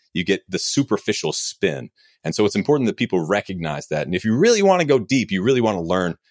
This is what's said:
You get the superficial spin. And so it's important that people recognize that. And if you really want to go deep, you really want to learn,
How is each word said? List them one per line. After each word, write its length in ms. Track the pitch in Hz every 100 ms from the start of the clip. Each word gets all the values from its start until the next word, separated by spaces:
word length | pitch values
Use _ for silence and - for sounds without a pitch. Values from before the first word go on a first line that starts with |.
| _
You 120 | 82
get 180 | 90 95 -
the 100 | 90
superficial 760 | - - - 104 - - 80
spin. 580 | - - - 95 69 64 _ _ _
And 100 | 82
so 100 | 85
it's 120 | 104 104
important 300 | 98 147 117
that 100 | -
people 300 | 120 92 78
recognize 600 | 101 - 92 80 73 -
that. 180 | 78 71
And 80 |
if 100 | 90
you 120 | 110 113
really 260 | 214 226
want 180 | 196 180
to 60 | 151
go 120 | 135
deep, 340 | 98 135 104
you 100 | 95
really 180 | 104 131
want 160 | 113 98
to 60 |
learn, 340 | 82 92 90 82 _